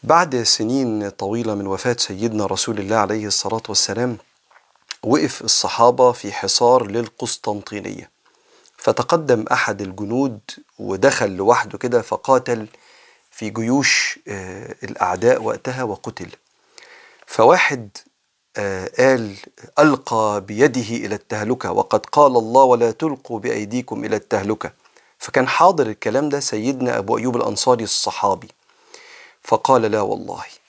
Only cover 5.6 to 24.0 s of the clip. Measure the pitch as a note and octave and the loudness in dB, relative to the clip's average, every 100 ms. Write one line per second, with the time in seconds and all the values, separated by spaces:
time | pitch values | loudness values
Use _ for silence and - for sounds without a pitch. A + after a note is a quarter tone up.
5.6 | F#2+ - A#2 B2+ B2+ A#2 G#2 - - - | 0 4 4 6 4 4 -6 -6 -2 2
6.6 | A#2+ B2+ G#2+ G#2+ A#2 _ B2 - - G#2 | 4 4 2 -4 -6 _ -6 -4 -4 -6
7.6 | G2 G#2 G2 G2+ - _ _ _ _ _ | -8 -10 -10 -12 -14 _ _ _ _ _
8.6 | - _ - A#2 B2 E3+ D3+ A#2+ G#2 B2+ | -20 _ -2 0 2 0 2 0 2 -2
9.6 | - G2+ G2 F#2+ G2+ A#2+ C#3 G#2+ - - | -2 -4 -8 -8 -4 -2 -2 -4 -14 -18
10.6 | _ _ G#2 G2 C3 - G#2+ F#2 G2 A#2+ | _ _ -8 2 2 2 -2 0 2 2
11.6 | - G2+ B2 A#2+ A2 - - C3 B2+ A#2 | 2 -6 0 0 0 -6 2 2 2 -6
12.6 | G#2+ _ _ _ _ _ _ - A2 G#2 | -6 _ _ _ _ _ _ -10 -8 -4
13.6 | A2+ C3 C3 - - - - G2+ F#2 F#2 | 0 2 2 0 -2 -6 -10 -12 -10 -14
14.6 | A2+ - - - F2+ F#2 A2 B2+ A2 A2 | -14 -14 -12 -4 -2 0 2 2 0 -6
15.6 | - B2+ B2+ F#2+ - - F2 - _ _ | -6 -6 -6 -8 -10 -12 -14 -16 _ _
16.6 | _ - - - - _ _ - A#2 F3+ | _ -20 -20 -20 -20 _ _ 4 6 6
17.6 | - C#3 G#2+ - - _ _ _ _ - | 2 -2 -8 -16 -20 _ _ _ _ -8
18.6 | G2+ F#2+ F#2 - C3 C3 A2 F#2 - _ | -6 -6 -8 2 4 4 0 -10 -18 _
19.6 | - - D3+ C3 - A2+ A2 G#2 G2 G#2+ | -10 2 4 4 0 0 0 -2 -6 2
20.6 | C#3+ B2 A2 A#2 A2 G#2 _ G#2+ G#2+ B2+ | 2 2 -4 -6 -4 -8 _ -6 -4 -4
21.6 | G2 F#2+ G#2+ A2 - - D3 B2 A2 B2 | -2 0 2 0 0 6 6 6 4 6
22.6 | C3+ A#2+ A#2 A2 D#3+ C3+ - A#2 A2+ A2+ | 6 6 4 0 -4 -4 -8 -8 -4 -6
23.6 | G#2 A#2+ B2 A2 | -4 -6 -6 -8